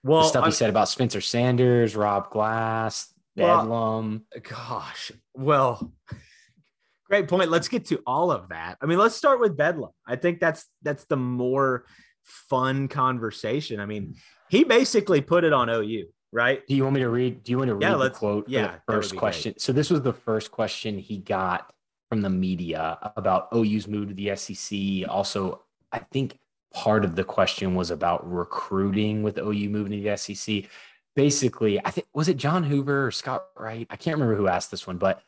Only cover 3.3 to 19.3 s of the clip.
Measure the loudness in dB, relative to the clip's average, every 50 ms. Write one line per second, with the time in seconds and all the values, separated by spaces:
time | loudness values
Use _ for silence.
3.3 | _ 2 4 4 4 4 2 2 0 0 0 0 -2 -2 -4 -4 -6 -8 -10 _
4.3 | -18 -18 -16 -14 -14 -12 -10 -8 -8 -8 -8 -10 -12 -14 -14 -14 -16 -18 _ _
5.3 | -12 -4 0 2 4 4 4 2 0 -2 -8 -12 -12 _ _ -18 -18 -18 -18 _
6.3 | _ _ _ _ _ _ _ _ _ _ _ _ _ _ _ 0 0 0 2 2
7.3 | 2 2 4 4 2 2 0 0 -4 -4 -2 -2 -4 -2 -2 -2 0 2 2 2
8.3 | 0 -2 -4 -8 -12 -10 -10 -10 -10 -6 -2 0 4 4 4 4 2 2 2 4
9.3 | 4 4 4 2 2 2 0 0 0 -2 -6 -10 -14 _ _ -8 -4 -2 0 -2
10.3 | 0 0 0 0 0 -2 -8 -20 _ _ -6 -6 -6 -6 -4 -4 -2 -2 -2 -2
11.3 | -2 -2 -2 0 2 2 2 2 0 -2 -6 _ _ -20 _ _ _ _ _ -20
12.3 | -20 -20 -6 -2 0 0 0 0 0 -2 -2 -4 -2 0 0 0 0 0 -4 -6
13.3 | -6 -6 -4 -4 -2 -4 -4 -6 -6 -6 -6 -6 -6 -8 -8 -10 -12 -16 -20 _
14.3 | _ _ _ _ 4 4 6 6 6 6 4 4 4 2 4 4 4 2 4 4
15.3 | 4 4 6 6 6 4 4 2 2 0 0 -2 -4 -6 -8 -10 _ _ _ _
16.3 | -2 2 2 2 2 0 -2 0 0 2 2 2 2 2 2 2 2 0 0 0
17.3 | -2 -4 -4 -2 0 0 2 0 0 2 2 2 2 2 2 0 0 -2 -2 0
18.3 | 0 -2 -2 -2 -2 -2 -2 -2 -6 -8 -6 -2 -2 -2 -2 -2 -2 -2 -2 -2